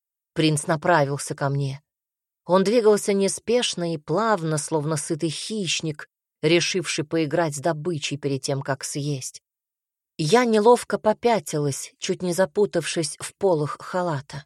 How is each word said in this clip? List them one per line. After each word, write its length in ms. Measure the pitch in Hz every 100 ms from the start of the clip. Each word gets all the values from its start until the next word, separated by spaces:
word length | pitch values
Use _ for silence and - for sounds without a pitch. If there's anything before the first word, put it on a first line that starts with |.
| _ _ _
Принц 320 | - 156 151 -
направился 680 | 156 175 165 139 143 -
ко 140 | 147 139
мне. 320 | 139 139 135 _ _ _ _ _ _
Он 200 | - 185
двигался 480 | 196 240 214 202 -
неспешно 800 | 196 196 - - 247 233 - 170
и 40 | 156
плавно, 600 | - 175 226 190 160 156
словно 380 | - 160 147 151
сытый 320 | - 156 165
хищник, 800 | - - 214 165 - 160 151 - _ _ _
решивший 600 | 156 170 160 185 156 -
поиграть 500 | 147 165 151 165 165
с 60 | 143
добычей 560 | 170 151 175 156 - 143
перед 260 | 139 135
тем, 200 | - 135
как 200 | 139 131
съесть. 580 | - 151 143 135 - - _ _ _ _ _ _ _ -
Я 260 | 151 233
неловко 540 | 240 214 214 240 - 202
попятилась, 960 | 214 208 240 214 - 151 147 - - _
чуть 240 | - 180
не 100 | 180
запутавшись 840 | 170 190 208 202 170 - 175 156 -
в 140 | - -
полах 400 | 196 156 147 -
халата. 640 | - 185 175 139 - 143